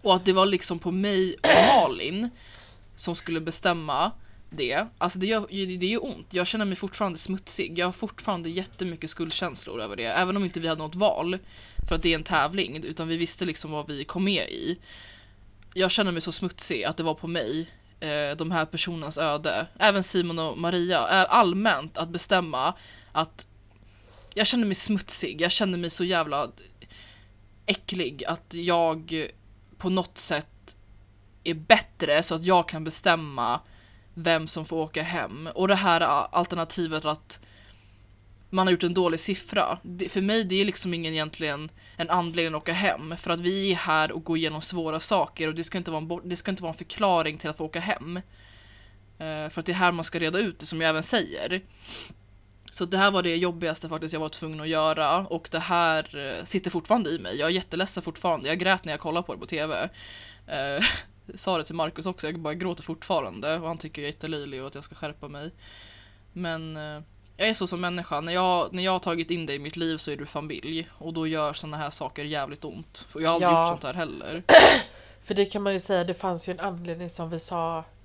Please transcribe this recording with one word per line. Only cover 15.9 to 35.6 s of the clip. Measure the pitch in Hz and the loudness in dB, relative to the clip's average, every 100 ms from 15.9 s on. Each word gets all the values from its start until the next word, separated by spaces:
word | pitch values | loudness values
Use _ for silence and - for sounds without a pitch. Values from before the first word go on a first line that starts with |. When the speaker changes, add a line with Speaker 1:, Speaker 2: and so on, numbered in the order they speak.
Speaker 1:
känner | - 196 | 4 2
mig | 170 | 0
så | 170 | -4
smutsig | - 180 - - 139 | -4 -6 -6 -6 -2
att | 98 156 | -2 0
det | |
var | 165 | -2
på | 156 165 | -2 -4
mig. | 170 113 151 165 - - - | -4 -2 -4 -6 -14 -20 -10
Eh, | 156 147 147 147 | -4 -2 -2 -2
de | 160 | 0
här | 175 156 | 0 0
personernas | 160 - 165 151 143 | -2 -4 -4 -6 -2
öde. | 156 147 156 95 160 - | 0 0 0 0 -2 4
Även | 214 202 | 4 4
Simon | 180 185 175 165 | 2 0 0 -2
och | 160 139 | -4 -2
Maria. | 170 180 175 170 120 190 | 0 0 2 2 4 4
Eh, | 185 | 6
allmänt | - 185 185 214 147 156 - | 6 6 4 2 2 -2 -6
att | 165 | -6
bestämma | 175 - 190 175 131 143 190 - - - | -6 2 2 2 0 0 -2 -14 -20 -4
att | 151 160 - - - - - - - - - - | -2 -2 -6 -20 -20 -20 -20 -20 -20 -20 -20 -10
jag | 202 214 | 0 2
känner | 240 214 | 2 2
mig | |
smutsig. | 185 - 202 - - 156 147 | 0 0 -2 -2 -8 -6 0
Jag | 170 | 0
känner | - 202 175 | 2 0 0
mig | 170 | -4
så | - | -2
jävla | 180 175 151 143 139 - - - - - - - - - - - - | 0 2 2 -2 -4 -8 -20 -20 -20 -20 -20 -20 -20 -20 -20 -10 -2
äcklig | 202 - 180 139 139 | -2 -2 -4 -4 -4
att | - 170 - | -6 -6 -8
jag | 170 175 170 165 160 165 160 147 - - - - - | -4 2 4 4 0 -4 -4 -6 -10 -20 -20 -20 -6
på | 190 | 0
något | 190 180 - | 0 -2 -10
sätt | - 147 - - - - - - - - - - | -4 -4 -4 -20 -20 -20 -20 -20 -20 -20 -20 -8
är | - | -4
bättre | 160 156 214 - - 147 147 | -4 6 4 4 -6 2 2
så | 170 | 2
att | 160 | -2
jag | 175 185 170 | 4 4 4
kan | 160 | -6
bestämma | 160 - 190 165 151 135 120 123 - - - - - | -8 0 2 2 0 -2 0 -2 -4 -20 -20 -20 -18
vem | - 165 160 160 | -4 2 2 0
som | 170 | -8
får | 156 165 | -6 -4
åka | 156 156 | -4 -4
hem. | 156 175 120 123 160 | -4 -4 -6 -8 -10
Och | - | 0